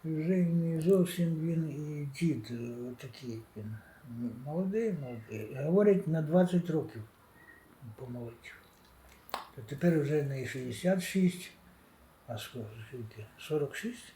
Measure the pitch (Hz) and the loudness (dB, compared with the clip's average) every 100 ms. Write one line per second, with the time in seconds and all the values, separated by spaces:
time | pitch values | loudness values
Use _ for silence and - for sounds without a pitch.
0 | 160 156 160 185 175 170 165 160 160 196 | -4 -2 2 4 4 4 2 2 4 4
1 | 180 - 165 160 160 165 160 139 151 147 | 4 2 0 2 0 0 0 -4 -6 -6
2 | 143 135 170 127 110 120 120 120 123 123 | -6 -2 0 0 -4 -8 -8 -8 -10 -10
3 | 131 - 123 113 110 107 107 107 - - | -14 -12 -10 -10 -12 -12 -10 -12 -14 -20
4 | 127 117 120 117 135 165 190 214 226 165 | -14 -8 -8 -8 -6 -4 -2 0 -2 -4
5 | 131 117 110 107 107 131 151 185 208 185 | -6 -10 -10 -10 -8 -4 2 6 8 6
6 | 156 160 151 175 180 180 170 156 - 113 | 4 0 4 6 6 4 2 -2 -2 -10
7 | - _ - - - - - - 139 107 | -14 _ -20 -20 -20 -20 -20 -20 -18 -14
8 | 127 123 120 117 - - - _ - - | -12 -10 -10 -14 -20 -20 -20 _ -20 -20
9 | - - - - - - 113 139 175 160 | -20 -20 -10 -10 -10 -16 -12 2 6 6
10 | 139 151 139 135 123 135 127 113 175 185 | 4 2 2 -2 -4 -6 -6 0 2 2
11 | 180 190 180 - - - - - - - | 2 4 4 4 -12 -18 -20 -20 -20 -20
12 | - _ - 113 - 123 104 113 110 127 | -20 _ -10 -10 -10 -10 -10 -12 -14 -12
13 | 110 110 104 - - 156 139 - 226 247 | -12 -14 -18 -16 -4 -2 -2 -4 -8 -8
14 | - | -16